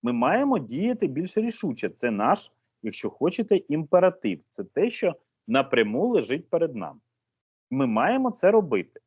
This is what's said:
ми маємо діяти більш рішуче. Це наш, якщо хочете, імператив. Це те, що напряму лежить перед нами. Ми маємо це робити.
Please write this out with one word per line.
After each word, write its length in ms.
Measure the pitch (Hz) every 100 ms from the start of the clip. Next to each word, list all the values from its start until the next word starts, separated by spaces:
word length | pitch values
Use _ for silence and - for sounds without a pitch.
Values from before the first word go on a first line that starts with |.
ми 100 | 120
маємо 460 | 120 123 208 277 247
діяти 480 | 120 127 214 247 175
більш 300 | 131 180 -
рішуче. 520 | 226 220 185 117 98
Це 220 | - 123
наш, 400 | 104 110 202 - _ _ _
якщо 260 | 110 101 107
хочете, 480 | - 151 185 226 196
імператив. 840 | - 147 156 180 185 180 110 90 _
Це 140 | -
те, 260 | 98 - 214
що 260 | - 208 - _ _ -
напряму 600 | 123 135 120 107 117 214
лежить 420 | 226 110 143 170
перед 260 | 165 165 127
нами. 240 | 82 71 _ _ _ _ _ _ _
Ми 160 | 131 131
маємо 440 | 110 143 254 262
це 200 | - 180
робити. 480 | 220 180 110 85 -